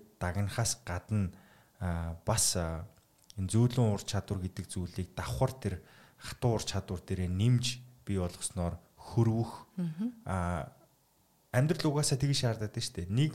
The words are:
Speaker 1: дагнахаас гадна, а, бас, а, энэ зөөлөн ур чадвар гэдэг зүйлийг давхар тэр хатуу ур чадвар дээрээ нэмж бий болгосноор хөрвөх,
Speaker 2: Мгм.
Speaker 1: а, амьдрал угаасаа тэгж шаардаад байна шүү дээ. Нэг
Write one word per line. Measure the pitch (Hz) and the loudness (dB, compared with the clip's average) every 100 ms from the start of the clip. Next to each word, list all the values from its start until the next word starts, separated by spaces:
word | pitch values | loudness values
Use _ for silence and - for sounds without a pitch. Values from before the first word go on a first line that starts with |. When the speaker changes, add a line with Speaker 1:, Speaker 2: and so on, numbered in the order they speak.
| - _ | -12 _
Speaker 1:
дагнахаас | 90 92 98 - - - | -2 0 -2 0 -2 -2
гадна, | - 90 - 107 92 - - - _ _ | -6 -8 -2 0 0 -4 -20 -20 _ _
а, | 92 85 85 82 | -2 -2 -4 -4
бас, | - 110 - 92 | 0 2 2 2
а, | 82 80 98 - _ _ _ - | 0 -4 -8 -16 _ _ _ -6
энэ | 92 | 2
зөөлөн | 110 123 127 117 | 4 4 6 4
ур | 101 | 2
чадвар | - 101 - 95 | 0 -4 -2 -4
гэдэг | 90 - | -4 -6
зүйлийг | 90 - 87 - 90 | -8 -6 -6 -4 -6
давхар | - 87 123 131 - | -6 -6 0 0 0
тэр | 101 90 - - - _ | -6 -6 -10 -20 -20 _
хатуу | - - 123 107 | -14 -2 2 2
ур | |
чадвар | - 98 - 90 | 0 -4 -4 -8
дээрээ | - 90 90 | -4 -2 -2
нэмж | 92 117 123 - - - - - | 2 4 4 2 -6 -14 -16 -4
бий | 98 | -2
болгосноор | 90 - - 92 87 85 - _ | -2 -4 -6 -2 -2 -4 -12 _
хөрвөх, | - 117 113 110 117 - - - | -2 4 4 4 -2 -6 -12 -6
Speaker 2:
Мгм. | 175 156 233 240 | -4 -2 -6 -6
Speaker 1:
а, | - 92 87 87 - - - _ _ _ _ _ _ | -4 -2 0 -2 -4 -12 -20 _ _ _ _ _ _
амьдрал | 123 151 175 156 | 2 2 2 2
угаасаа | 147 151 131 | 2 2 2
тэгж | 143 135 123 | 2 2 2
шаардаад | 107 104 | 0 -4
байна | - | -4
шүү | - - | -6 -6
дээ. | 87 | 0
Нэг | 113 151 | 2 2